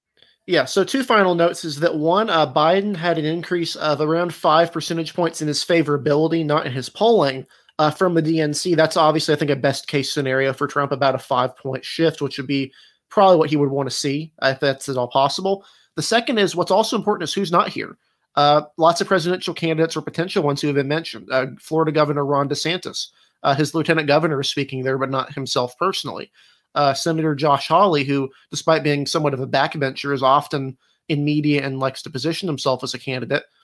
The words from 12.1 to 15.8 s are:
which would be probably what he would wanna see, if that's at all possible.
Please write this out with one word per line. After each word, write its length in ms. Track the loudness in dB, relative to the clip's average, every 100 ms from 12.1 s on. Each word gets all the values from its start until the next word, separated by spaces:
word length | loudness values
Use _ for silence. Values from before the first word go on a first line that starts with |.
| 0
which 160 | -6 -6
would 80 | -4
be 260 | -4 -4 _ _ _ _
probably 260 | 4 6 6
what 140 | 4
he 60 | 2
would 120 | 0
wanna 220 | 0 -4
see, 420 | -4 -4 -4 -8 -2
if 180 | -2 0
that's 300 | -2 -2 -4
at 80 | -4
all 120 | -2
possible. 580 | 2 0 0 -2 -4 -6 _